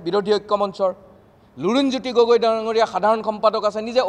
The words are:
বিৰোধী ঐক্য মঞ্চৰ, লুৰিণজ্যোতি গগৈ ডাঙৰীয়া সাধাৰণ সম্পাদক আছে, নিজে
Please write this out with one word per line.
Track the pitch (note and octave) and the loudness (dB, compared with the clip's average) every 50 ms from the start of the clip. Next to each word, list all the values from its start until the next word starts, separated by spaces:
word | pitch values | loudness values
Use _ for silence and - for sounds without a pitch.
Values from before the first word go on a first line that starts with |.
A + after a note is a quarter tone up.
| F3+ | -4
বিৰোধী | E3+ F3 G#3 G3 G3+ G#3 G3+ | -2 -2 0 2 2 0 0
ঐক্য | G3+ G#3 G#3+ G3+ | 0 -2 -2 -2
মঞ্চৰ, | G3+ G3 - - G3 F#3 F3+ - - - - - _ _ _ _ _ _ _ B2 | -2 -2 -4 -2 -2 -2 -4 -4 -12 -20 -20 -20 _ _ _ _ _ _ _ -6
লুৰিণজ্যোতি | C3 F#3 A#3 C4+ C#4 C4+ B3 C4 F#3+ B3+ A#3+ A#3 | -2 -2 0 0 0 0 -2 -4 -6 -2 0 2
গগৈ | A#3 A3+ A#3+ A3+ A3+ | 4 4 4 4 4
ডাঙৰীয়া | A3+ A3+ A3 A3 A3 A3+ A3+ A3+ G#3 - | 2 0 0 -2 -2 0 0 0 0 0
সাধাৰণ | F#3 F#3 G#3+ A3+ A3 G#3 G#3+ | 0 0 2 2 0 0 -4
সম্পাদক | G#3+ G#3+ G#3+ A3 G#3 A3 G3 G#3 | -4 0 0 0 0 0 -2 -2
আছে, | G3 G#3+ | -4 -4
নিজে | G#3+ A#3 A#3 B3+ B3 | -6 -4 -2 0 0